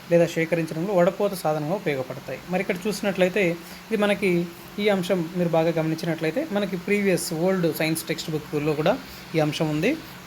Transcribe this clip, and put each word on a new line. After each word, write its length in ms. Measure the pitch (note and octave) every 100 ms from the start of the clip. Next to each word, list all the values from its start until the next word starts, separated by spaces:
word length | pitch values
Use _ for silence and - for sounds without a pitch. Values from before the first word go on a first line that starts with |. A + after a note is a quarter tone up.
| -
లేదా 140 | E3+ E3+
సేకరించడంలో 680 | E3+ D#3+ E3+ D#3+ D#3+ G3
వడపోత 400 | F#3 F3 F#3 G3+
సాధనంగా 400 | F#3 D#3 D#3 D3+
ఉపయోగపడతాయి. 680 | G3+ D#3+ C#3 B2+ C3+ - C3 -
మరి 120 | F3+
ఇక్కడ 140 | G3 F3+ G#3+
చూసినట్లయితే 640 | - G3+ F#3 F3+ G3+ F3 E3+ - - -
ఇది 60 | G#3+
మనకి 480 | G3+ G3 G3 F3 F3 - - -
ఈ 100 | G#3
అంశం 400 | G3 F3 F#3 E3 F3+
మీరు 120 | E3+
బాగా 220 | E3 E3
గమనించినట్లయితే 760 | D#3+ D#3+ D#3+ E3+ D#3 D#3+ G3+ D#4+
మనకి 260 | G3+ G3 F3+
ప్రీవియస్ 560 | G3 G3+ G3 E3+ -
ఓల్డ్ 420 | D#3+ F#3 F#3+ E3 C#3
సైన్స్ 280 | D#3+ D#3+
టెక్స్ట్ 280 | - D#3 -
బుక్‌లో 420 | D#3 - D3+ D3+
కూడా 240 | D3 E3 C4 - - - D#3+
ఈ 40 |
అంశం 300 | D3+ - D#3
ఉంది. 280 | D3+ G#3 D#4+ - -